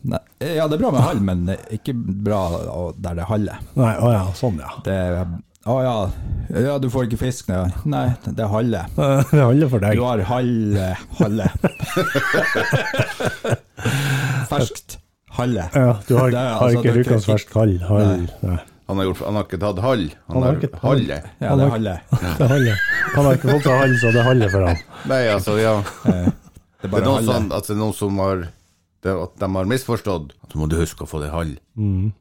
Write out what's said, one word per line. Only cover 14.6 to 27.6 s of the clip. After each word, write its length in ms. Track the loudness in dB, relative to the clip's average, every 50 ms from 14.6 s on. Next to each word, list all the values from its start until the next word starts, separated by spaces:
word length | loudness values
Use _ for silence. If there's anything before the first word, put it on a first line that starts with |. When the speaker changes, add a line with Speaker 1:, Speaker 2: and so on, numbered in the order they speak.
| 0 -2 -4 -12 -14 -16 -18 -18 _ _ _ _ _ _
Speaker 1:
halve. 360 | -6 -4 -2 -2 -2 -2 -4 -2
Speaker 2:
Ja, 300 | 2 4 4 4 4 2 0
du 100 | 2 2
har, 140 | 4 4 4
Speaker 1:
Det 80 | 2 0
er, 80 | 0
Speaker 2:
har 160 | -2 0 2
Speaker 1:
altså, 160 | 4 4 4 4
Speaker 2:
ikke 40 |
Speaker 1:
du 160 | 4 4 4 4
Speaker 2:
rykende 200 | 4 4 2 2
Speaker 1:
ikke 80 | 4
Speaker 2:
ferskt 280 | 2 0 0 0 -2 0
hall, 240 | 2 4 4 4 2
hall. 300 | 0 2 4 4 4 4
Speaker 1:
Nei. 180 | 4 2 -2 -6 -6 -6 -4
Speaker 2:
Nei. 140 | -2 -2 -4 -4 -10 _ _ _ -6
Speaker 3:
Han 60 | -4 -2
har 60 | 0 -2
gjort, 140 | -2 -4 -4
han 100 | -4 -4 -4
har 60 | -4
ikke 140 | -4 -4 -4
tatt 160 | -2 -2 -2 0
halv. 300 | 0 0 0 0 -2 -4 -6 -12 _
Han 80 | -4 -2
Speaker 2:
Han 80 | 0
har 80 | 2 2
Speaker 3:
har 60 | 2 0
Speaker 2:
ikke 100 | -2 -4
tatt 100 | -6 -2
Speaker 3:
halve. 340 | 0 2 2 2 2 0 -4 -6 -8 -12 -10 _
Speaker 1:
Ja, 80 | -2 0
Speaker 2:
Han 100 | 2 4
Speaker 1:
det 60 | 4
er 60 | 4
Speaker 2:
har 0 |
Speaker 1:
halve. 300 | 2 0 -2 -2 -4 -6 -4 -2 -2 0
Speaker 2:
<laughs> 200 | 0 -2 0 2
Det 60 | 2
er 40 | 4 4
halve. 200 | 4 4 2 2 0 0 -2 0 0 -2 0 2
Han 100 | 4 4
har 80 | 4 4 4
ikke 100 | 2 2
fått 120 | 2 2 4
seg 140 | 4 4 4
halv, 140 | 4 4 2 2
så 100 | 2 4
det 80 | 4 4
er 40 | 4 6
halve 220 | 4 4 4 4
for 160 | 2 2 2
han. 100 | 2 0 0 -4 -12 -20 -12 -4 -2
Speaker 3:
Nei, 140 | 0 2 2 2
altså, 280 | 2 0 0 0 2 2
ja. 200 | 4 4 2 2
Speaker 1:
Eh, 320 | 0 -4 -10 -4 0 0
det 160 | 0 2 2
er 60 | 0 -2 -2 _ -20 _ -20 _ _ _ _
Speaker 3:
Det 80 | -8 -2
Speaker 1:
bare 100 | 0 0
Speaker 3:
er 40 | 2
noen 100 | 2 2
Speaker 1:
halve. 160 | 2 2 0
Speaker 3:
sånn, 200 | 0 0 0 -2
altså, 220 | -2 -4